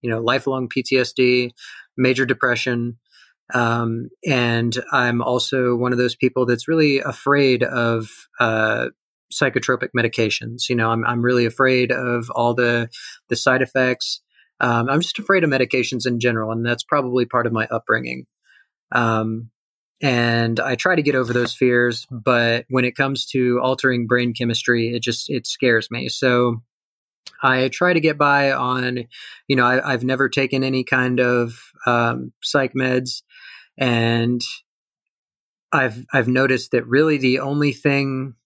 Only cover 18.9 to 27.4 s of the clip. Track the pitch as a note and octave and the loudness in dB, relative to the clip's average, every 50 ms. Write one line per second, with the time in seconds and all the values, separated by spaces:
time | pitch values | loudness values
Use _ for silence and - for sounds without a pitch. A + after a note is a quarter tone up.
18.9 | - A#2+ A#2+ A2+ A2+ A2 A2 A2+ A2+ A2+ A#2 A2+ _ _ _ _ _ _ _ _ | -2 0 0 2 0 0 -2 -2 -4 -6 -10 -14 _ _ _ _ _ _ _ _
19.9 | _ _ - C#3 B2+ A#2+ A#2+ A#2 A#2 A#2 A#2 A2+ A#2 A#2 - C3+ B2+ A#2+ - F#3+ | _ _ -2 0 0 2 2 2 2 0 0 0 0 -2 -2 -2 -4 -2 0 0
20.9 | F#3 E3+ D3 C#3+ C#3 C3 B2+ A#2 A#2+ B2 A#2+ A2 - - C3+ B2+ B2 A#2+ A#2+ A#2+ | 2 2 2 0 0 0 0 0 0 0 0 0 0 0 2 2 4 4 2 2
21.9 | A#2+ A#2 - _ C3 A#2+ G#2+ C3 B2 A#2+ A#2 A#2 A#2 A#2+ B2 _ C3 B2+ B2 B2 | 0 -4 -10 _ -16 -6 -2 0 2 2 2 0 0 -2 -4 _ 0 0 0 0
22.9 | B2 - C#3 C3+ C#3 B2+ - - - C3 B2 B2 A#2+ B2 B2 B2+ C3 C3 - C3+ | 0 -2 -2 -2 -2 -4 -6 -4 -2 0 2 2 2 2 2 0 0 2 2 0
23.9 | B2+ A#2+ A#2+ A2 B2 B2 B2 A#2+ A#2 - B2 A#2+ A2+ - - - B2 A#2 A2+ A#2 | 0 0 0 0 0 2 2 0 -2 -2 -2 -2 -2 -2 0 0 0 2 0 -2
24.9 | A#2+ A#2+ - - A2+ - - - C#3+ B2 A2+ - - - - B2+ A#2 A2 G#2 - | -4 -4 -4 -4 -6 -6 -6 -6 -6 -6 -6 -6 -6 0 2 2 2 2 0 -4
25.9 | A#2 B2 C3 B2 - - - C3 B2 B2 B2 B2 A#2+ A2+ A#2 _ _ _ _ _ | -8 -8 -6 -6 -6 -2 0 2 2 2 2 0 0 -4 -8 _ _ _ _ _
26.9 | _ _ _ _ _ _ _ - _ - | _ _ _ _ _ _ _ -20 _ -2